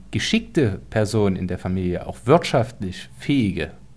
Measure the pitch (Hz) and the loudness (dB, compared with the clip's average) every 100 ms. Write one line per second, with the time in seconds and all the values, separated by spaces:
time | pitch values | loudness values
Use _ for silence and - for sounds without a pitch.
0 | - 110 - 220 226 - 123 95 - 110 | -8 -4 0 -2 0 0 2 0 -4 0
1 | 107 113 101 92 90 87 92 92 90 87 | 2 2 2 2 -2 -4 -2 -2 0 -2
2 | - - - 143 - 143 113 - 95 - | -6 -8 4 4 4 0 0 -4 -8 -8
3 | - - - 143 104 82 73 - - | -14 -14 -2 2 2 0 -6 -8 -20